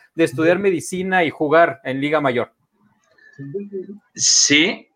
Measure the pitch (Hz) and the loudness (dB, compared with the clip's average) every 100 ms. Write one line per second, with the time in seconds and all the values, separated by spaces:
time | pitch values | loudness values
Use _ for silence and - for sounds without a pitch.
0 | _ - 165 139 160 180 202 170 - 180 | _ -2 -2 2 2 2 0 -2 -4 -6
1 | 190 185 160 - 151 156 165 127 135 131 | -2 0 0 -2 2 4 4 0 -8 -4
2 | 143 151 143 120 107 _ _ _ _ _ | -2 0 0 -2 -4 _ _ _ _ _
3 | _ _ - - 139 175 202 196 180 202 | _ _ -20 -18 -12 -12 -10 -12 -14 -18
4 | _ - - - - 143 175 - - | _ -4 0 2 4 4 2 -2 -12